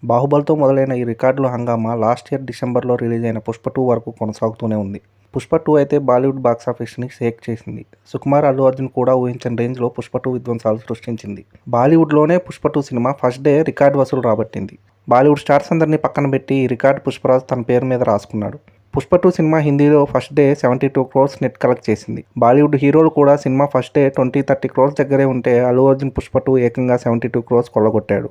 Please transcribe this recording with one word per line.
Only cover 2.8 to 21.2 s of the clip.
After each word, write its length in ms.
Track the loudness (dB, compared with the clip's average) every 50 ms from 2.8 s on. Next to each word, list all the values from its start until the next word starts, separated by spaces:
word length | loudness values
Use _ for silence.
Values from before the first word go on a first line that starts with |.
| -2 0 -2 -2 -2
రిలీజ్ 220 | -4 -4 -2 -4 -4
అయిన 100 | -6 -6 -6 -8
పుష్ప 240 | -10 -8 _ -8 -4
టూ 80 | -2 0 0
వరకు 180 | 0 -2 -2 -8 -10 _
కొనసాగుతూనే 560 | -8 -8 -6 -4 -6 -6 -6 -4 -6 -4 -4 -4 -4
ఉంది. 160 | -6 -8 -12 _ _ _ _ _ _ _
పుష్ప 200 | -10 -6 -2 -4 -2 0
టూ 60 | 2 2 2
అయితే 140 | 2 2 0 -2 0 2
బాలీవుడ్ 320 | 0 2 2 0 -4 -2 -2 -2
బాక్సాఫీస్ని 600 | -2 -2 -4 -8 -8 -8 -8 -12 -10 -10 -12 -12 -10 -6
షేక్ 220 | -6 -6 -6 -6 _ -10
చేసింది. 380 | -10 -10 -10 -14 -14 -14 -16 _ _ _ _ _
సుకుమార్, 380 | -12 -8 -4 0 0 2 2 2
అల్లు 140 | 0 2 2 2
అర్జున్ 220 | 2 0 -6 -6 _ -2
కూడా 160 | 0 2 2 2 0
ఊహించని 340 | -2 -4 -6 -6 -6 -4 -2
రేంజ్లో 280 | -4 -4 -4 -4 -4 -4 -4 -6
పుష్ప 200 | -12 -8 _ -6 -4
టూ 60 | -4 -6
విధ్వంసాలు 460 | -6 -6 -6 -8 -4 -2 -2 -2 -2 -4 -10
సృష్టించింది. 520 | -12 -10 -8 -10 -10 -10 -8 -12 -14 -14 -14 _ _ _ _ -4 0
బాలీవుడ్లోనే 640 | 2 4 4 4 4 4 4 4 2 4 4 2 0 -2 -4
పుష్ప 200 | -18 -4 _ -2 -2
టూ 60 | -2 -4 -4
సినిమా 200 | -4 -2 -2 -2 -2 0 -2
ఫస్ట్ 220 | -2 -2 0 0 2
డే 80 | 2 2 2 0
రికార్డు 280 | 0 2 2 2 4 2 0
వసూలు 200 | 0 0 -2 0 0
రాబట్టింది. 480 | 0 0 -2 -6 -6 -10 -10 -10 -12 -18 _ _ _ _ _ 2
బాలీవుడ్ 360 | 2 4 6 4 4 2 0
స్టార్స్ 300 | 0 0 0 2 0 -2
అందరినీ 260 | 0 0 0 0 -2 -2
పక్కన 220 | -4 -4 -2 -2 0 -2
పెట్టి 200 | -2 -2 -2 -2 0 0
ఈ 60 | -2 -2
రికార్డు 260 | 0 0 0 0 0 -2 -6
పుష్పరాజ్ 380 | -8 -4 _ 2 2 2 0 -2
తన 100 | -6 -6 -2 0
పేరు 160 | 0 0 0 0
మీద 120 | -2 -2 0 0 0
రాసుకున్నాడు. 460 | -2 -2 -6 -8 -6 -6 -6 -8 -12 _ _ _ _ _ _ _
పుష్ప 200 | -8 -4 0 0 2
టూ 80 | 2 2 0 2
సినిమా 200 | 0 0 0 0 0
హిందీలో 360 | 0 2 2 4 4 4 4 2 2
ఫస్ట్ 220 | -2 -4 -4 -2 0 2
డే 60 | 2 2 2 0
సెవెంటీ 280 | 0 -2 0 0 -2 -2 -2
టూ 60 | -2 -4 -2
క్రోర్స్ 260 | 2 0